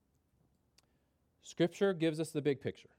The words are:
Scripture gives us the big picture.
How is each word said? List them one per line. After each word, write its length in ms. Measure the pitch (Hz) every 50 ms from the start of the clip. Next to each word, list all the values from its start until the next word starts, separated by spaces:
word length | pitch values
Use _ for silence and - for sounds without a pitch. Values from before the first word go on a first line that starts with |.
| _ _ _ _ _ _ _ _ _ _ _ _ _ _ _ _ _ _ _ _ _ _ _ _ _ _ _ _ -
Scripture 500 | - - - 170 170 - - 202 196 190
gives 260 | 160 160 165 151 156
us 120 | 165 -
the 100 | - 151
big 200 | 135 147 139 117
picture. 280 | - 117 - - - - _